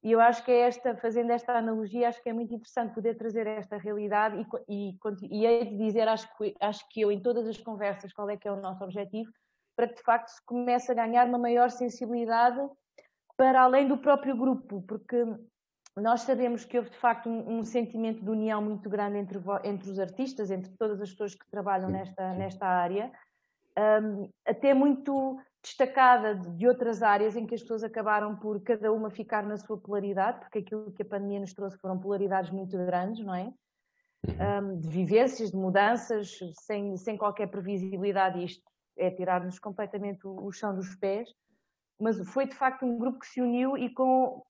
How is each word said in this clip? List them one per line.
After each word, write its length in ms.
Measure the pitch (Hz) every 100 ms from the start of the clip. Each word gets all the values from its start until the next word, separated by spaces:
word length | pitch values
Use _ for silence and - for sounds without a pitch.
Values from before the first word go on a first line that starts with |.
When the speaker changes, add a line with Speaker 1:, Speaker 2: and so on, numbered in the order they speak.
Speaker 1:
E 80 | 220
eu 60 | 226
acho 240 | 233 233
que 80 | -
é 100 | 247
esta, 340 | 247 240 254 233
fazendo 340 | 226 226 233
esta 220 | 240 240
analogia, 560 | 240 226 220 214 226 240
acho 140 | 240
que 60 | 247
é 40 |
muito 180 | 226 226
interessante 400 | 226 - - 226
poder 240 | - 220 226
trazer 300 | 226 220 214
esta 320 | 214 208 208
realidade 580 | 190 208 208 208 214 208
e 60 | 226
co-, 200 | - -
e 300 | 202 202 190
conti-, 280 | 214 196 190
e 140 | 214 226
hei 180 | 233
de 140 | 220 202
dizer, 300 | 220 208 220
acho 200 | 220 - -
que, 200 | 214 208
acho 240 | 202 208 -
que 120 | -
eu, 100 | 214
em 100 | 202
todas 260 | 190 240 226
as 120 | 202
conversas, 520 | - 214 202 190 190
qual 160 | - 208
é 80 | 208
que 120 | 208
é 40 |
o 80 | 202
nosso 240 | 190 185
objetivo, 480 | 190 196 196 208 226 _ _ _ _ -
para 120 | 233
que, 80 | 233
de 60 |
facto, 280 | - 233 226
se 140 | -
comece 480 | - 240 247 247 247
a 40 | 233
ganhar 320 | 226 240 247
uma 100 | 247
maior 320 | 240 240 247
sensibilidade 920 | 240 247 - 240 240 226 226 247 247 277 - _ - _ _ _ _
para 240 | 262 262
além 260 | 254 254 277
do 100 | 285
próprio 380 | - 277 269 254
grupo, 460 | 254 262 - 202 185
porque 360 | 214 - 247 233 220 - _ _ _ _ -
nós 260 | 214 240
sabemos 440 | 233 262 247 233 -
que 120 | 240
houve, 120 | 214
de 80 | -
facto, 320 | 240 233 233
um, 300 | 226 220 226
um 40 |
sentimento 600 | 226 247 226 226 226 220
de 60 | 196
união 300 | 220 214 214
muito 300 | 214 208 202
grande 300 | 202 202 202
entre 180 | 196 190
vo-, 220 | 180 202
entre 240 | 208 202 190
os 120 | 190
artistas, 500 | 185 190 262 262 202
entre 220 | 190 185 -
todas 220 | 220 208
as 120 | 202
pessoas 240 | 190 208 -
que 120 | _
trabalham 380 | 208 190 190 190
Speaker 2:
Sim, 60 |
Speaker 1:
nesta, 380 | 190 190 190 185
Speaker 2:
sim. 60 | 185
Speaker 1:
nesta 260 | 196 190 190
área, 460 | 180 175 196 240 - _ _ _ _ _ - 214 214
hum, 280 | 220 202 202 _ -
até 260 | - 277
muito 680 | 269 285 269 285 269 269 262 - _
destacada 720 | - - 262 269 254 247 214 202
de, 140 | 175 170
de 100 | 233
outras 360 | 254 240 220
áreas 320 | 220 202 214 214
em 100 | 226
que 80 | 233
as 60 |
pessoas 220 | - 226
acabaram 520 | 220 226 214 214 208 196
por 240 | 214 208
cada 300 | 202 220 214
uma 180 | 220 214
ficar 340 | 208 214 220
na 140 | 208 208
sua 200 | - 214
polaridade, 600 | - 208 196 196 196 247
porque 200 | - 220
aquilo 320 | 185 214 214
que 120 | 190
a 20 | 196
pandemia 340 | 202 202 202
nos 140 | 196
trouxe 240 | 190 196 190
foram 220 | 190 185
polaridades 500 | 190 202 196 190 180
muito 240 | 190 185 185
grandes, 460 | 180 180 185 226
não 120 | 208 180
é? 160 | 202 - _ _ _ _ _ _ -
Speaker 3:
Uhum. 460 | - 190 202 196
Speaker 1:
Hum, 60 | 185
de 80 | 160
vivências, 640 | 160 175 214 262 262 220
de 60 | 190
mudanças, 800 | 185 190 202 233 233 220 196 - 180 160
sem, 360 | _ 208 202 185
sem 200 | 185 214
qualquer 300 | 208 202 202
previsibilidade, 920 | 196 185 202 190 190 202 196 190 185
e 60 | 175
isto 180 | - _ _ _ -
é 120 | 185
tirar-nos 500 | 185 185 180 180 180
completamente 680 | 214 190 208 208 202 196 196
o, 180 | 190 196
o 60 |
chão 240 | 185 214 190
dos 200 | 190 190
pés, 340 | 196 202 240 _ _ _ _ _ _ _
mas 180 | 220 208 185
foi 180 | 262 269
de 80 | -
facto 300 | 262 254 254
um 120 | 240
grupo 220 | 247 254
que 80 | -
se 140 | -
uniu 360 | 247 240 262 277
e 120 | 240
com 500 | 247 262 254 262 254 -